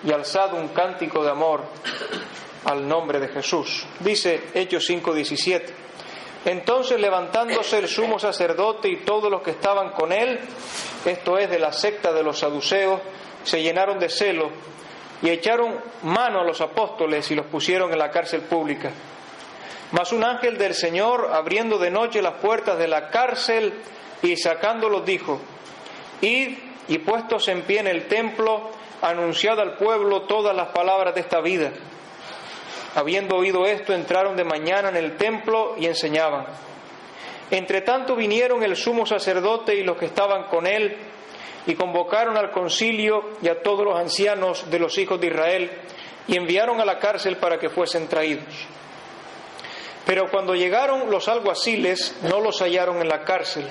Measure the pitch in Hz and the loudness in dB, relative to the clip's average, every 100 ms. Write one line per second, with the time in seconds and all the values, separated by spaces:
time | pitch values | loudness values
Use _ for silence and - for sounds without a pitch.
0 | 151 151 143 190 196 170 156 - 185 180 | 2 0 0 0 0 0 -2 0 0 0
1 | 160 156 147 143 160 147 135 - - - | -2 0 0 2 2 2 -4 -10 -10 -8
2 | - - - - - - - 143 139 160 | -8 -8 -10 -14 -16 -4 0 0 2 0
3 | 160 143 139 143 - 165 135 - - - | 2 -2 -2 -4 0 0 0 -6 -8 -2
4 | 185 202 180 160 - 185 185 175 - 175 | 0 2 2 0 0 -2 0 0 0 0
5 | 170 156 143 147 180 180 - - - - | 0 0 0 -2 0 0 -2 -14 -16 -16
6 | - - - - - 180 170 254 254 240 | -16 -14 -14 -4 -2 0 2 2 4 4
7 | 202 185 175 226 233 226 214 214 185 - | 4 2 2 0 2 0 2 2 2 0
8 | 220 214 208 - 175 165 208 220 202 175 | 0 2 0 2 2 4 2 2 -2 0
9 | - 214 214 190 175 156 196 196 185 175 | 0 2 2 0 -2 0 2 2 0 -2
10 | 160 196 247 247 - - - - - - | 0 2 2 -2 -6 -12 -12 -10 -10 -2
11 | 175 175 - 185 196 175 156 147 208 208 | -2 0 2 2 2 2 2 2 0 2
12 | 180 160 156 147 151 147 - 196 196 190 | 2 2 2 0 -2 0 2 2 4 0
13 | 190 - - - - 165 160 170 196 196 | -2 -12 -16 -10 -2 0 2 2 2 2
14 | 170 - 202 170 151 156 - - - - | 0 2 2 2 0 -4 -16 -18 -18 -18
15 | - - 170 170 196 233 233 156 - - | -16 -2 0 2 2 2 2 -2 -8 -8
16 | 160 190 247 202 170 160 156 - 208 196 | 0 2 2 2 0 0 -2 0 -2 0
17 | 160 151 143 151 147 160 - 185 180 165 | 0 0 0 -2 -2 -4 0 2 2 2
18 | 147 170 165 160 160 170 151 143 139 - | 2 0 0 -4 0 -2 0 -4 -6 -10
19 | - - - - - - - - - 170 | -16 -18 -18 -18 -18 -16 -16 -16 -2 0
20 | 175 233 226 240 247 226 196 170 170 170 | 2 2 2 2 0 2 0 2 0 2
21 | 220 247 208 156 160 196 226 214 175 190 | 2 2 2 0 2 0 2 2 2 2
22 | 233 220 185 - 202 220 214 175 165 156 | 2 2 0 2 0 2 0 0 2 0
23 | 151 226 254 233 - 226 214 - - - | 0 0 2 0 0 2 0 -2 -14 -18
24 | - - 175 170 175 160 208 226 220 202 | -18 0 0 2 0 2 0 2 2 2
25 | 170 190 - 139 - - - - - - | 0 -2 -2 -4 -6 -16 -18 -18 -16 -16
26 | - - 202 247 269 - - - - 160 | -16 -2 0 2 0 -6 -14 -16 -2 -2
27 | - 226 233 220 - 180 175 202 202 170 | 2 0 0 0 2 0 2 2 2 0
28 | - 214 226 226 220 220 - - - - | 2 0 2 0 2 2 -2 -12 -16 -2
29 | 170 170 170 160 208 220 190 - 208 220 | 0 2 0 2 2 2 0 2 2 4
30 | 202 196 190 208 208 190 170 175 180 190 | 4 2 2 2 4 2 0 2 4 4
31 | 185 175 170 170 160 185 143 - - - | 4 0 2 2 4 2 0 -2 -14 -16
32 | - - - - - - - - - - | -18 -16 -14 -14 -14 -14 -12 -12 -4 0
33 | 147 190 196 185 190 180 190 202 208 185 | 2 0 2 2 4 4 4 2 2 0
34 | 156 185 196 185 170 156 156 190 196 180 | 4 4 4 2 0 0 2 2 2 0
35 | 160 156 214 220 214 220 214 - 165 160 | -2 0 0 0 0 0 0 0 -2 0
36 | 160 156 160 143 135 - - - - - | 0 2 2 0 -6 -12 -16 -18 -18 -18
37 | - - - - - 185 185 196 190 254 | -18 -16 -14 -14 -2 -2 0 0 2 0
38 | 262 240 214 214 247 247 220 175 233 233 | 2 0 2 2 4 2 2 0 0 0
39 | 214 208 - 185 185 226 226 202 185 170 | 2 0 2 2 2 0 2 2 0 -2
40 | 165 - 202 196 - 170 170 214 208 - | -2 -2 0 0 0 0 0 0 -2 -4
41 | - - - - - - - 165 180 175 | -14 -18 -18 -16 -16 -8 -4 -2 0 0
42 | 175 208 233 214 202 196 175 - 226 220 | 2 2 2 0 0 -2 -2 0 0 2
43 | 214 214 214 - 170 170 202 202 202 170 | 2 0 -2 -2 0 0 0 2 2 0
44 | 175 - 202 196 185 165 165 170 165 - | -2 0 2 2 0 -2 -2 0 0 0
45 | 190 185 175 156 165 185 175 180 - - | 0 0 0 2 2 2 -2 -8 -14 -16
46 | - - - 180 175 180 233 233 208 180 | -16 -14 -2 0 2 2 4 2 2 2
47 | 202 202 190 180 175 165 160 - 165 170 | 0 2 0 0 2 2 0 0 0 0
48 | 156 160 156 147 - - - - - - | 0 0 2 -2 -6 -14 -14 -16 -18 -18
49 | - - - - - - - - - - | -18 -18 -18 -18 -18 -16 -14 -12 -14 -6
50 | - 185 185 196 185 185 180 214 277 269 | 0 2 2 0 2 2 4 2 2 0
51 | 233 196 202 233 202 170 240 220 180 185 | 2 0 2 0 0 0 0 0 2 0
52 | - - 160 196 220 - 185 180 180 175 | -2 -4 0 2 2 2 2 2 2 0
53 | 165 151 - 185 - 156 139 | 0 0 2 0 0 -6 -8